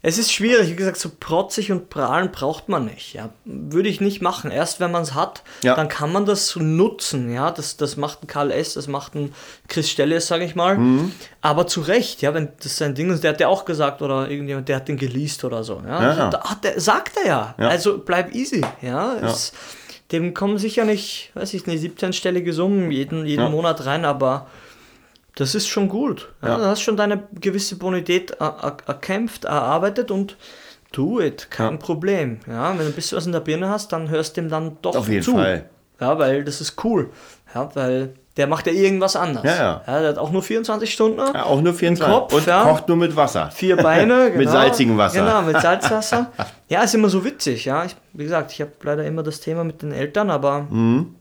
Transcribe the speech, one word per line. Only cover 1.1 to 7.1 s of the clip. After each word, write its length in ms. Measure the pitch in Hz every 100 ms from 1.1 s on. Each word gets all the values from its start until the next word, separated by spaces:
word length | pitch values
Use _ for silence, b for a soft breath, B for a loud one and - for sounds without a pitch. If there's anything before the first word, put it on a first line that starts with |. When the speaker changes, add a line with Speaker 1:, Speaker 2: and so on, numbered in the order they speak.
| -
Speaker 1:
protzig 540 | - 165 - - 202
und 180 | 180 -
prahlen 400 | - 123 151 185
braucht 380 | - 139 160 -
man 160 | 175
nicht. 300 | 110 - -
Ja. 160 | - 110 -
Würde 440 | 226 135 151 160 202
ich 120 | -
nicht 220 | 202 196
machen. 300 | 175 190 151
Erst 260 | 107 165 -
wenn 140 | 175
man's 220 | 170 156
hat, 280 | 135 185 - B B
Speaker 2:
Ja. 120 | 127
Speaker 1:
dann 140 | 127 156
kann 240 | - 147
man 140 | 185 208
das 280 | 202 -
nutzen. 760 | 175 156 160 214 220 -